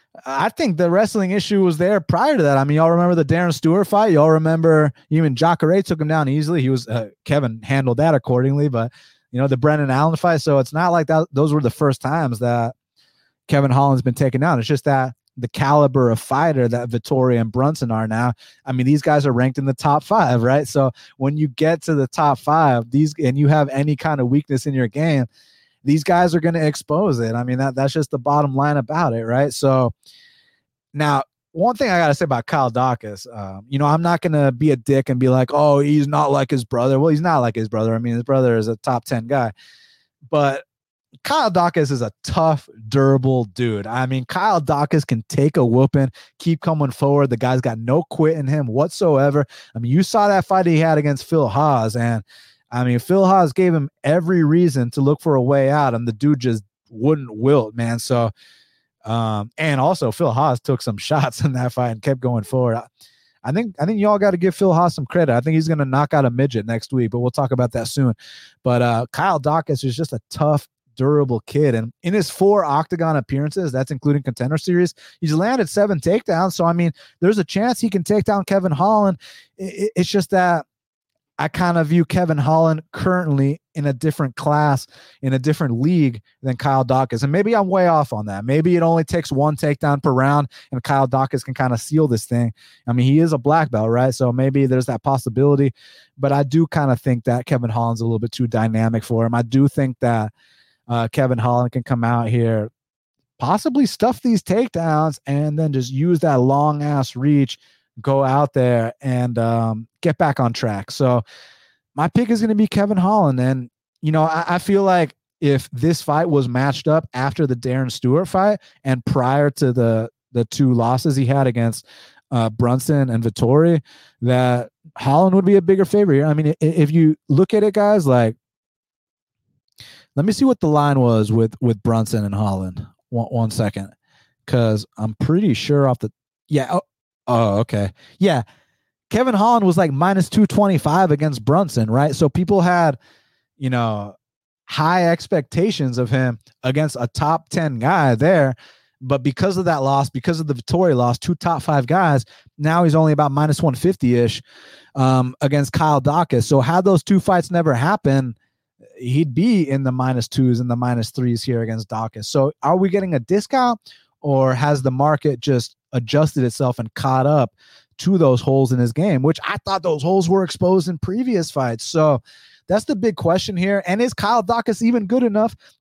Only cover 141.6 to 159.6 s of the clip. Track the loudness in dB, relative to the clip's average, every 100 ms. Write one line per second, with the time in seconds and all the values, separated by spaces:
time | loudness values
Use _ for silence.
141.6 | 0 -2 0 2 0 2 0 0 0 2
142.6 | 2 2 2 0 _ _ _ _ _ _
143.6 | -4 -2 -2 -4 -8 -16 _ _ _ _
144.6 | -10 -2 0 2 2 0 -2 -4 -2 -2
145.6 | -2 -2 -4 -2 -2 0 0 -4 _ _
146.6 | -4 -2 -2 -4 -6 -2 0 0 -2 -4
147.6 | -4 -2 0 2 2 2 2 4 2 -2
148.6 | -12 _ _ _ -4 -2 -2 -2 -2 0
149.6 | -2 0 0 0 0 -4 -4 -4 -4 -6
150.6 | -2 0 2 2 0 -2 -4 -4 -2 -2
151.6 | 0 0 2 2 2 2 -2 -12 _ -6
152.6 | -2 2 4 4 4 4 2 0 0 0
153.6 | 0 0 -2 0 2 2 2 -2 -12 -20
154.6 | -20 -20 _ 0 2 2 0 -2 -2 0
155.6 | -2 0 2 2 2 0 0 0 2 2
156.6 | 2 2 2 2 2 0 2 0 0 0
157.6 | 0 0 0 0 0 0 -2 -10 _ _
158.6 | _ _ -20 -12 -4 -2 0 0 2 2